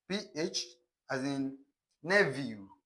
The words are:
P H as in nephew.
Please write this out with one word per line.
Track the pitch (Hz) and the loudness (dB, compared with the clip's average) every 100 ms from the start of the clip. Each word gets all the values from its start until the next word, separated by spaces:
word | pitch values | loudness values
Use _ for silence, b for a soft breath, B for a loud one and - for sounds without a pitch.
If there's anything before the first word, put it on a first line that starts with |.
| - | -6
P | 196 - | -6 -6
H | 147 180 - - - _ _ - | -4 -4 -4 -6 -12 _ _ -6
as | 131 | -4
in | 135 139 135 135 - _ _ _ | -2 -2 -2 -6 -18 _ _ _
nephew. | 156 202 170 131 131 107 98 - | 4 6 6 2 -4 -6 -12 -20